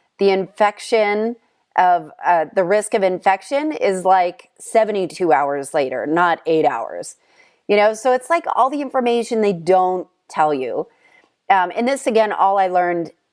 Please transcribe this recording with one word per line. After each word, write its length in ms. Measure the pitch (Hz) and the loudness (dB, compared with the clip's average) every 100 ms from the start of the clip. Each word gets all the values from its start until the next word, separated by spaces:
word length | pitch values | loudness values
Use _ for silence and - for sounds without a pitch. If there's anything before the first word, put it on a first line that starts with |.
| _ _ | _ _
the 120 | 196 | 2
infection 1040 | 190 190 - 208 208 - 226 202 208 226 240 _ _ _ - | 2 -2 0 -2 0 -2 0 0 0 -4 -6 _ _ _ 0
of, 340 | 180 175 156 - | 2 2 -2 -6
uh, 220 | 151 175 160 | 0 0 0
the 100 | 190 | -2
risk 300 | 175 208 208 | 0 0 0
of 80 | 226 | -2
infection 680 | 190 185 - 190 - 277 311 | 0 0 0 0 -2 -4 -4
is, 320 | 302 202 185 | -2 -2 0
like, 460 | 185 185 180 175 _ _ | 2 2 2 -4 _ _
seventy-two 720 | - 220 214 208 175 - 180 | -2 0 0 -2 -6 -2 2
hours 420 | 147 143 143 135 | 2 2 -4 -4
later, 320 | 156 131 127 113 | -2 -2 -4 -2
not 340 | 165 175 160 - | 0 2 0 0
eight 200 | 160 151 | 0 2
hours. 500 | 120 113 87 - - _ _ _ _ - | -2 -6 -12 -14 -18 _ _ _ _ 0
You 80 | 208 | 2
know, 180 | 208 | 2
so 180 | 220 262 254 | 2 0 0
it's, 140 | - | 0
like, 140 | 339 - - | -2 -2 0
all 120 | 254 | 0
the 120 | 285 277 | -2 -4
information 520 | 262 240 240 226 226 | -2 0 0 -2 0
they 100 | 208 175 165 | 0 0 2
don't 320 | 185 185 185 165 _ _ | 2 2 -2 -8 _ _
tell 240 | - 156 143 | -2 0 0
you. 220 | 127 110 170 _ _ _ _ _ - | -4 -6 -8 _ _ _ _ _ 0
Um, 240 | 196 180 - | 2 2 -2
and 100 | 240 | -2
this, 200 | 277 - | -2 0
again, 260 | 220 214 | 2 0
all 240 | - 196 196 | 0 0 2
I 100 | 190 | 0
learned 440 | 180 175 175 165 - _ | 0 0 -2 -6 -12 _